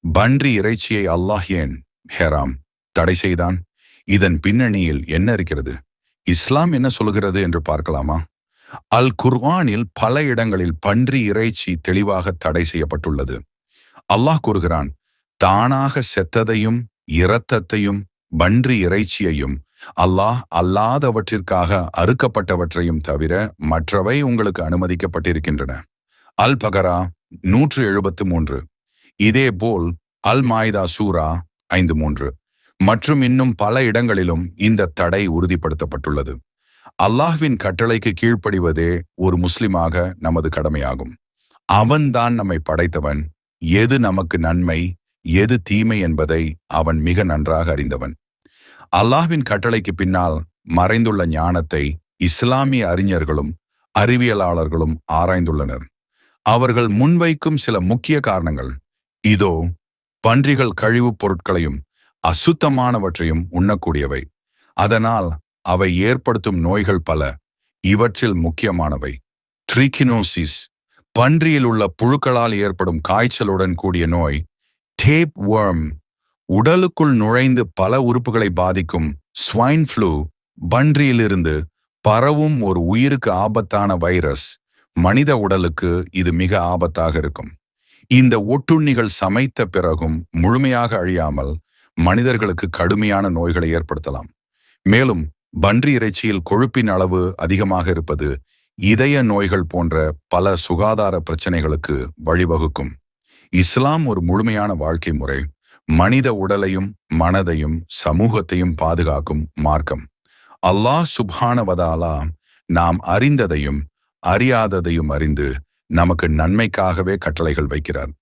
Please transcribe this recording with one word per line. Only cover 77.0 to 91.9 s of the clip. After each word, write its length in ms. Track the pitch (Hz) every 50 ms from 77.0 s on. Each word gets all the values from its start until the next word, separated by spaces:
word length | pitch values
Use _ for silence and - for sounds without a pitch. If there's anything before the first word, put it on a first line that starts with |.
| 156 147 131
நுழைந்து 480 | 113 107 110 117 123 131 131 127 123 113 87 -
பல 280 | - 95 98 120 135
உறுப்புகளை 480 | 131 120 120 127 120 120 104 113 107 98
பாதிக்கும் 600 | 87 90 90 92 92 95 87 80 - 85 80 76 71 - _ _ _ -
ஸ்வைன் 440 | - - - 107 117 131 151 160 156
ஃப்ளூ, 260 | - - - 98 87 78 73 76 76 _ _ _ _ _ - - 87
பன்றியிலிருந்து 840 | 104 123 139 156 147 143 147 135 123 117 113 104 98 92 82 80 76 76 78 - _ _ _ _ _ _ -
பரவும் 520 | 107 107 113 127 143 151 147 156 156 151 127
ஒரு 180 | 107 98 92 87 85
உயிருக்கு 460 | 85 104 117 131 139 139 131 - 113
ஆபத்தான 640 | 92 90 101 110 107 113 101 - - 101 101 101 95
வைரஸ். 500 | 87 85 90 90 90 80 73 69 73 - - - _ _ _ _ _ _ _ _
மனித 360 | 85 85 90 104 131 147 147 139
உடலுக்கு 540 | 117 101 95 95 95 90 85 78 - - 87 87 90 90 87
இது 200 | - 95 90 90 85
மிக 200 | 85 92 90 101 95
ஆபத்தாக 540 | 85 87 90 85 87 82 78 - 80 80 76
இருக்கும். 340 | 80 73 73 69 - - - - _ _ _ _ _ _ _ _ _ _ _
இந்த 240 | 123 131 131 123 117 110
ஒட்டுண்ணிகள் 720 | 101 104 131 143 - - 165 160 151 147 131 120 113 101 - -
சமைத்த 440 | 98 92 101 117 135 135 _ - 117
பிறகும் 520 | 90 - 95 87 85 80 78 82 80 80 82 85 _
முழுமையாக 640 | - 82 82 98 117 131 139 131 127 120 120 120 117
அழியாமல் 540 | 98 87 92 92 85 78 76 71 73 67 69 76 80 _ _ _ _ _ _